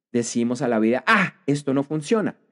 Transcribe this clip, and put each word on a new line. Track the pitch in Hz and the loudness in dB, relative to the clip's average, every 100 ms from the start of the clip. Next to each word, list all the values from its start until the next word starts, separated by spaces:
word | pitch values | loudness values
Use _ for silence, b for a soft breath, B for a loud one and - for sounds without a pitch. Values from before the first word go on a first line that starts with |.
| _ | _
decimos | 120 117 120 117 120 | -4 -2 -2 -2 0
a | 131 | 0
la | 113 | 2
vida, | 110 123 - | 2 2 2
"Ah, | 214 180 - - | 2 2 -4 -4
esto | 143 143 | -2 0
no | 139 | -2
funciona". | 139 156 147 226 156 - _ | -2 -4 -2 0 0 -6 _